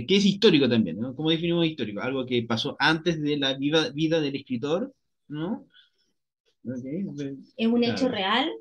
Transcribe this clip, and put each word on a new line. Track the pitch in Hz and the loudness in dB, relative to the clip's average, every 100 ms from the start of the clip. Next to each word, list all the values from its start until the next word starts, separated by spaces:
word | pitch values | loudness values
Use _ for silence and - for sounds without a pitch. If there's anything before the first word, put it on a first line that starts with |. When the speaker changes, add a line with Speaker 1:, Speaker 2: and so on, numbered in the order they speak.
| 120 | 2
Speaker 1:
que | 196 | 4
es | |
histórico | 196 196 220 151 127 | 4 6 6 6 6
también, | 117 92 92 | 4 2 -2
¿no? | 127 | -6
¿Cómo | 120 156 | -4 -2
definimos | 165 170 170 165 | 0 0 0 0
histórico? | 156 104 101 | -2 -6 -4
Algo | 123 135 123 | -4 -4 -2
que | 123 | -2
pasó | 117 113 143 - | 0 -2 -4 0
antes | 147 165 175 156 | 2 2 0 -2
de | 147 147 | -2 0
la | 135 | -2
viva, | 135 143 160 151 | -2 0 2 0
vida | 143 160 165 | -2 0 2
del | 143 139 | 0 -4
escritor, | - 123 143 175 277 - _ _ - | -6 -6 -2 -2 -4 -12 _ _ -12
¿no? | 147 170 277 - _ _ _ _ _ _ _ _ _ 117 | -8 -6 -8 -12 _ _ _ _ _ _ _ _ _ -12
Ok, | 127 131 170 175 | -10 -8 -8 -8
pues, | 143 139 135 - - | -8 -10 -12 -12 -2
Speaker 2:
Es | 226 | 0
un | 240 | 2
hecho | 240 208 262 | 2 0 0
Speaker 1:
claro. | |
Speaker 2:
real, | 208 190 233 311 453 | 0 0 0 0 -6